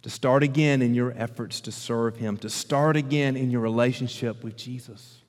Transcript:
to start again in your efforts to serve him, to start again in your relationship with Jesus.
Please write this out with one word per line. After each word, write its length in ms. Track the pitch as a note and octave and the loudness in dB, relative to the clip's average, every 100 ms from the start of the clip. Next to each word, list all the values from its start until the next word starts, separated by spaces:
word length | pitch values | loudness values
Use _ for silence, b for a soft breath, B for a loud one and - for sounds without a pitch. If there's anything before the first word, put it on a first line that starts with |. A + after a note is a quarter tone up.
to 60 | - | -14
start 320 | - C3+ C3+ | -2 4 4
again 400 | C#3+ C#3 D3+ C#3 | 4 4 4 4
in 100 | B2 | 4
your 180 | A#2+ B2 A#2+ | 2 0 -2
efforts 420 | A#2 - A#2 - | -8 -6 -10 -8
to 100 | - | -10
serve 440 | A2 - A#2 A#2 A2+ | -12 -4 -2 -2 -2
him, 220 | A2+ G#2 | -6 -4
to 120 | G#2+ | -6
start 460 | - - C#3+ D3+ D#3 | -8 -2 2 4 2
again 400 | C3+ D3 C#3 C3+ | 2 0 2 0
in 140 | B2+ | 0
your 120 | B2 | 0
relationship 800 | A2+ A2+ B2 B2 B2+ - A#2+ A2+ | 0 2 2 0 -6 -4 -6 -6
with 120 | A2+ A2 | -10 -12
Jesus. 680 | B2 B2+ A#2+ G#2 - - | -12 -12 -14 -20 -20 -20